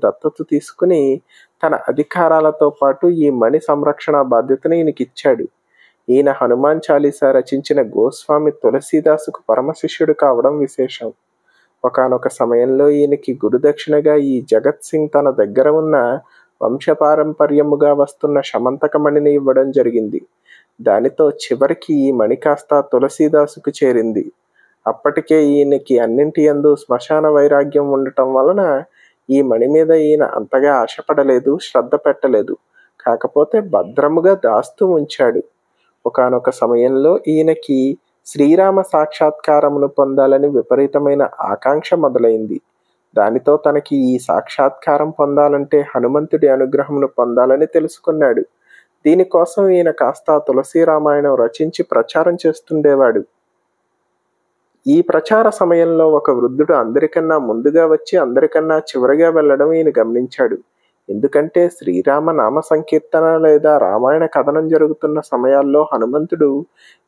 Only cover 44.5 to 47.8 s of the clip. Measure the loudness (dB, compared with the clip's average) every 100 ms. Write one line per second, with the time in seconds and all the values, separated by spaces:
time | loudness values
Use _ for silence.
44.5 | -2 -2 -2 -2 -2 -2 -2 -2 2 2
45.5 | 0 0 -2 -2 -2 -2 -2 -2 0 2
46.5 | 2 0 -2 -4 -4 -4 -2 -2 2 2
47.5 | 2 0 -2